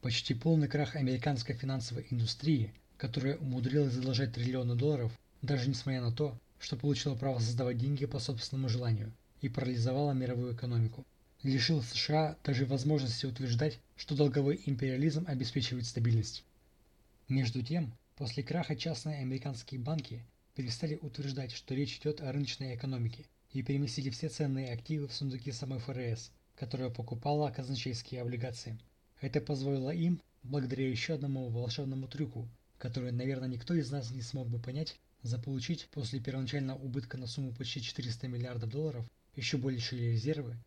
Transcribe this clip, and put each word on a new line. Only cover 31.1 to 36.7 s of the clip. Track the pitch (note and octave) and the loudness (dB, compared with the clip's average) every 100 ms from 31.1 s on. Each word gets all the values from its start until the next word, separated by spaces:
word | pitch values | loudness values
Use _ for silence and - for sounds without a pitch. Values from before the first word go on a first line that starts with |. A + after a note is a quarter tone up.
одному | D#3 C#3 C3+ B2+ | -2 0 -2 0
волшебному | A#2 A#2+ A#2 C3+ C3+ C3 | -2 -2 -2 -2 -2 -4
трюку, | C#3 D3 A#2 A#2 - _ - | -4 -4 -4 -10 -12 _ -10
который, | B2 A#2 B2 | -6 -4 -2
наверное, | A#2+ C3 C3 B2+ | 0 0 0 -2
никто | B2 - | -4 2
из | F3 C3 | 2 2
нас | C#3+ A#2 | -2 -2
не | C3 | -6
смог | A#2 C3+ B2 | -4 -4 -2
бы | A#2 | -2
понять, | A#2 C3 D#3+ - _ _ | -2 -4 -4 -6 _ _
заполучить | A#2 A#2 A#2+ C3+ B2+ E3 - | -4 -2 0 -2 0 -2 -4
после | - A2+ C3+ | -6 -4 -2
первоначального | A#2+ C3 C3 C#3+ C3+ | -2 -2 0 0 0